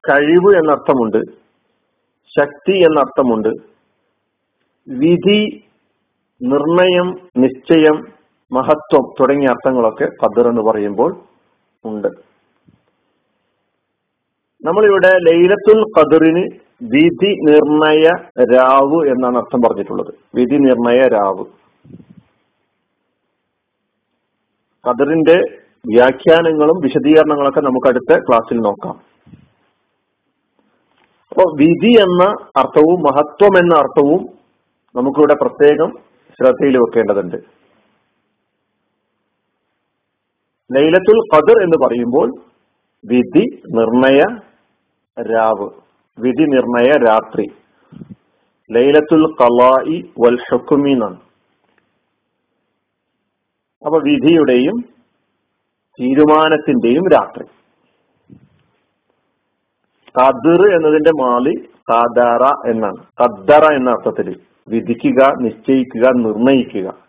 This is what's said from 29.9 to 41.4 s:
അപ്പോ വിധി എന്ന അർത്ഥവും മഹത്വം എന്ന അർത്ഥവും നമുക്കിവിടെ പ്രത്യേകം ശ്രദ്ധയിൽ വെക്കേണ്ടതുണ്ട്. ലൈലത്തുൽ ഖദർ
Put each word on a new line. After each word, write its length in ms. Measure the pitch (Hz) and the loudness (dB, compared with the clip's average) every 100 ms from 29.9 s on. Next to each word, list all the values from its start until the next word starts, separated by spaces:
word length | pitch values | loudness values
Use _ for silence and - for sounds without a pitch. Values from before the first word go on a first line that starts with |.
| _ _ _ _ _ _ _ _ _ _ _ _ _ _ | _ _ _ _ _ _ _ _ _ _ _ _ _ _
അപ്പോ 120 | - 180 151 | 0 0 2
വിധി 360 | 156 156 208 233 | 0 2 2 4
എന്ന 220 | 190 180 190 208 - 135 | 2 2 0 -2 -6 -4
അർത്ഥവും 400 | 127 151 156 180 | 0 2 2 2
മഹത്വം 500 | 147 135 151 - 202 185 | 0 -2 -4 2 2 4
എന്ന 160 | 175 160 | 2 2
അർത്ഥവും 460 | 135 - 143 175 - - _ _ _ _ _ 123 | 2 0 0 0 -4 -20 _ _ _ _ _ -6
നമുക്കിവിടെ 400 | 131 139 147 147 | -4 0 2 2
പ്രത്യേകം 480 | 127 - 147 147 175 - _ _ _ _ | -2 0 0 2 -4 -6 _ _ _ _
ശ്രദ്ധയിൽ 360 | 127 123 139 127 | 0 0 0 0
വെക്കേണ്ടതുണ്ട്. 600 | 117 117 107 101 90 92 _ _ _ _ _ _ _ _ _ _ _ _ _ _ _ _ _ _ _ _ _ _ _ _ _ _ _ _ _ _ _ _ _ | 0 -2 -2 -4 -4 -12 _ _ _ _ _ _ _ _ _ _ _ _ _ _ _ _ _ _ _ _ _ _ _ _ _ _ _ _ _ _ _ _ _
ലൈലത്തുൽ 500 | 131 156 180 185 220 - | -2 2 2 2 0 2
ഖദർ 240 | 156 | 0